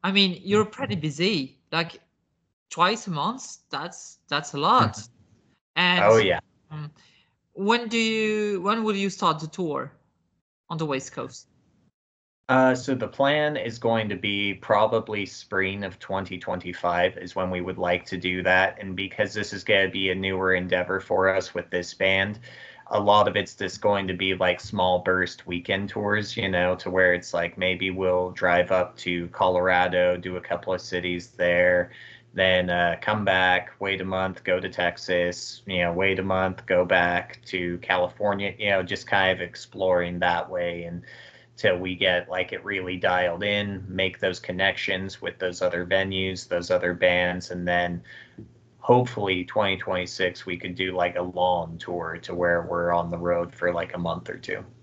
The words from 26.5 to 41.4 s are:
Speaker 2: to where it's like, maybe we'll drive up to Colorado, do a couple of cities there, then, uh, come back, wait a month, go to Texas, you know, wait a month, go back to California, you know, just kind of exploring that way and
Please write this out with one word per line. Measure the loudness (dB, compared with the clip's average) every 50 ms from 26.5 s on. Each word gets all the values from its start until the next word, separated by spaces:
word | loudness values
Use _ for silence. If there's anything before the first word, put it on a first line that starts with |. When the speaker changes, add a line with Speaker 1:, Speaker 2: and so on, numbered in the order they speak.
| 0 2 2 2 0
Speaker 2:
to | 0 -4 -2
where | 2 4 4 4 4
it's | 2 -2 -4 -2
like, | -2 -2 -2 -4 -2
maybe | -2 -2 -2 0 -2 -4
we'll | -2 0 0 2 2 2 0 -2
drive | -4 -2 0 2 4 4 4 4 2
up | 0 0 0 -4
to | -8 -6 -4 -4 -4 -4 -6
Colorado, | -2 2 2 4 4 4 4 4 4 4 4 2 2 4 4 4 2
do | 0 -2 -6 -8 -8
a |
couple | -4 -4 -6 -4 -2 -4 -4
of | -4
cities | -4 -4 -6 -4 -2 -2 -4 -4 -6 -10 _
there, | 0 2 4 4 6 6 6 4 4 2 0 -6 -20 -20 -20 -20 -20 _ _ 0
then, | 2 4 4 4 4 2 2
uh, | 2 2 2 2 0 0 -2
come | -2 -2 0 2
back, | 2 4 4 6 4 4 4 0 -4 -10 _
wait | -4 -4 -4 -4
a | -4
month, | -4 -2 -2 -2 -4 -4 -6 -2
go | 0 0 0
to | 0 -4
Texas, | -4 0 -2 -2 -2 -4 -4 0 0 2 2 0 -2 -4 -10 -12 -14 -14 -10
you | -6 -2 0 0
know, | 0 0
wait | 0 2 0 0 0
a | 0
month, | -2 0 0 0 -2 -2 -6 -2
go | 2 2 2 4
back | 4 4 4 4 4 2 0 -4 -6 -16 -20 -14
to | -8 -6 -4 -4 -4 -4 -6
California, | -2 -2 0 0 0 0 -2 -2 -2 0 0 0 -4 -6 -6 -4
you | 0 0
know, | 2 2 0
just | -2 -6 -8 -4
kind | 0 0 2 4 2 2 0
of | -4
exploring | -10 -10 -16 -18 -16 -6 -2 2 2 2 2 2 0 -2 0
that | 0 0 0 0 -2 -4
way | -6 -4 -4 -4 -4 -6 -8
and | -10 -10 -12 -12 -14 -20 -20 -20 -20 -20 -20